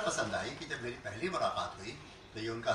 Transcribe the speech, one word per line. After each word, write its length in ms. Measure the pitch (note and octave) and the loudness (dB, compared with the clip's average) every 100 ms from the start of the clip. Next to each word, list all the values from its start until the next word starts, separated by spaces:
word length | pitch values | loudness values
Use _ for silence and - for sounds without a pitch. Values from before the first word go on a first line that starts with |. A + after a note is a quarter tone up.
| - | 12
پسند 280 | - - | 2 2
آئی 200 | - - - | 2 0 -2
کہ 80 | - | -4
جب 140 | - | -2
میری 140 | A#2+ A#2+ | -2 -4
پہلی 260 | - A2+ F#3 | -4 -2 0
ملاقات 500 | E3+ - - - - | 4 4 4 -2 -4
ہوئی 160 | G2 - - - - | -8 -8 -12 -14 -10
تو 60 | G#2+ | -4
یہ 120 | A2+ | -2
ان 120 | A#2 | 0
کا 120 | A#2 | 2